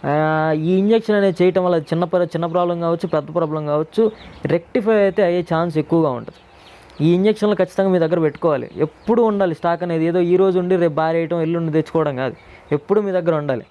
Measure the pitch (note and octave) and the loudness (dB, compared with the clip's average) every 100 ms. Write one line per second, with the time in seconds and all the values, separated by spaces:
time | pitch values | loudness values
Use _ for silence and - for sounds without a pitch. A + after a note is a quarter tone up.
0 | C#3 D3+ D#3 D#3 D#3 D#3 D#3+ F#3 G3+ A3+ | -2 0 0 0 0 0 0 0 2 2
1 | A3 G#3 G3 E3+ F3+ F3+ F3+ E3+ D3 E3 | 2 2 2 2 2 2 0 0 0 -4
2 | F3 F3+ F3 E3 E3+ E3+ F3 E3+ E3+ E3+ | 0 0 -2 -4 -4 -2 -2 -2 -2 -2
3 | F3 D#3+ C#3+ E3 D#3 D#3 D3+ D3+ D#3 - | -2 -4 -2 -4 -2 -4 -2 -2 -2 0
4 | A3 A3 - - - E3+ - B3+ G#3+ G#3+ | 0 -2 -20 -10 -2 -2 -2 -2 0 2
5 | G3 F#3+ F#3 F3 E3+ E3 E3+ D#3 D3 E3 | 2 2 0 0 -2 -2 0 -2 0 0
6 | D#3 A#2+ A2+ - - - - - - - | 0 -2 -10 -20 -20 -20 -20 -20 -20 -2
7 | D3+ F3 G3+ G#3+ G#3+ G3+ F#3 - G3 F#3 | 2 4 2 2 0 0 -2 0 0 2
8 | D#3+ F3 D#3+ C#3+ E3+ C#3 A#2+ F2+ D3+ - | 2 0 -2 0 -2 -2 -4 -4 -4 -4
9 | - A#3 A3+ G3+ F#3+ D#3 E3+ E3+ F3 E3 | -2 2 2 2 -2 0 -2 -2 -2 0
10 | E3 F3 F3 F#3 F#3+ F#3 F3+ F#3 E3+ D3 | 0 0 2 4 4 2 0 2 2 0
11 | D#3+ E3 D#3+ E3+ D#3+ E3+ E3 D#3 D3+ E3+ | 0 0 -2 -2 -2 -2 0 -2 0 -2
12 | D3+ B2+ C3 - - - - D3 - G3+ | -2 -2 -6 -8 -18 -20 -6 -6 0 0
13 | G3+ F#3 E3+ D#3+ D3 B2 - | 0 -2 0 -2 -2 -4 -6